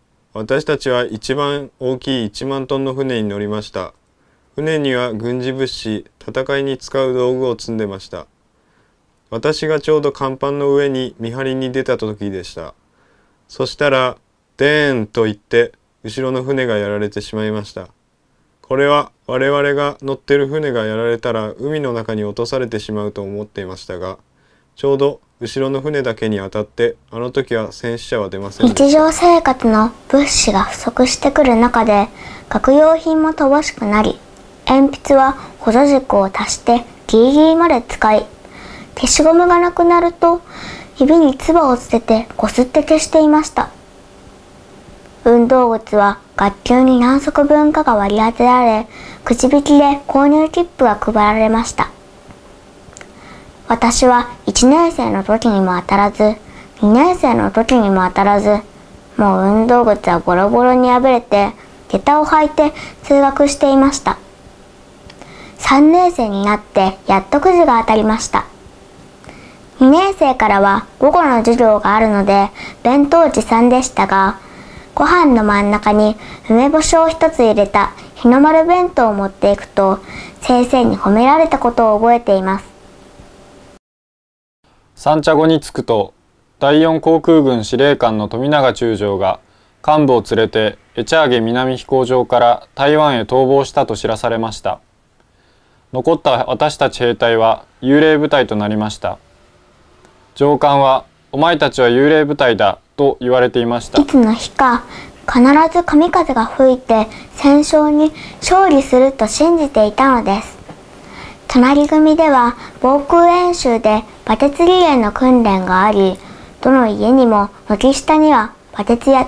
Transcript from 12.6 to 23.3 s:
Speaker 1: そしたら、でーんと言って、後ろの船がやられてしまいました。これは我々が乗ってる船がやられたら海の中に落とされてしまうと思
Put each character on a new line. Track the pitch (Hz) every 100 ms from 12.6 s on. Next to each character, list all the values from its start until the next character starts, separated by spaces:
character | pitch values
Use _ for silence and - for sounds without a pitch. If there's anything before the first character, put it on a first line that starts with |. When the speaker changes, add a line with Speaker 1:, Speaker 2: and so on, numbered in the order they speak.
| 78 - _ _ _ _ _ _ _
Speaker 1:
そ | - 131
し | -
た | 147
ら、 | 131 127 - _ _ _ -
で | 139 151 147
ー | 123
ん | 104
と | 120 110
言 |
っ | 104
て、 | _ 117 117 - _ _ 113
後 | 131
ろ | 131
の | 131
船 | 131 135 123
が | 107
や | 101
ら | 104
れ | 104
て | 104
し | - 110
ま | 107
い |
ま | 107 104
し |
た。 | 101 92 _ _ _ _ _ _ _
こ | _ 135
れ | 143
は | 147 139 _ -
我 | 127 139
々 | 143 143
が | 143 143 -
乗 | 139
っ | 131
て | - 143
る | 135
船 | 156 147
が | 120 110
や | 110
ら | 117
れ | 117
た | 123
ら | 113 107 -
海 | 139 156
の | 135
中 | 117 110 107
に |
落 | 104
と | 101 113
さ | 131
れ | 120
て | 110
し | 107
ま | 107 104
う |
と | 101
思 | 98